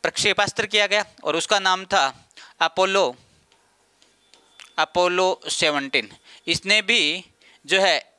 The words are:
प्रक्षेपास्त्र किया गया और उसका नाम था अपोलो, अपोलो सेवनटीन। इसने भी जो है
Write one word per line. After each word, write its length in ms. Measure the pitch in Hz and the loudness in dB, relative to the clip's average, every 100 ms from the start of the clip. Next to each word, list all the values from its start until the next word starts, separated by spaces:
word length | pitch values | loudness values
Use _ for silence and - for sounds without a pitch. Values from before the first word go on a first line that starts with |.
प्रक्षेपास्त्र 600 | 165 - 214 190 202 - 208 | -4 -2 -2 0 -2 -2 -2
किया 220 | 208 202 | 0 0
गया 180 | 208 202 - | 0 -4 -8
और 120 | 156 160 | -4 -4
उसका 240 | - 202 | 0 0
नाम 260 | 190 185 190 | 2 -2 0
था 440 | 196 135 - _ - - _ | 0 0 -4 _ -20 -20 _
अपोलो, 540 | 165 - 190 196 151 127 _ _ _ _ _ _ _ _ _ _ _ _ _ - - - | -2 0 0 2 0 -4 _ _ _ _ _ _ _ _ _ _ _ _ _ -20 -12 -4
अपोलो 640 | 160 180 180 180 185 - 151 | -2 2 0 2 0 -2 -6
सेवनटीन। 640 | - 160 147 139 135 107 - - - - | -2 0 0 -2 -4 -4 -18 -20 -14 -6
इसने 340 | 170 190 214 | -6 0 0
भी 440 | 202 233 147 175 - _ _ _ 143 | 2 0 0 -4 -12 _ _ _ -2
जो 160 | 190 | 0
है 320 | 190 156 - | 2 0 -4